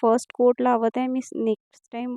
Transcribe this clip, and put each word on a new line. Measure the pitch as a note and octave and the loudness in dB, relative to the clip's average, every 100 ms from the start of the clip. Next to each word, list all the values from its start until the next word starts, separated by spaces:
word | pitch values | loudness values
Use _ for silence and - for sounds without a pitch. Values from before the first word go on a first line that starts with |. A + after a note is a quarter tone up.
फर्स्ट | A#3 A#3 - | 2 2 0
कोट | - B3 B3 | 2 2 2
लावत | B3 A#3+ A3+ B3+ | 0 0 0 -2
आहे. | B3+ | -4
मी | C4 - | -4 -6
नेक्स्ट | - A3+ G#3+ _ _ _ | -4 -2 -4 _ _ _
टाइम | A#3 B3 | -10 -10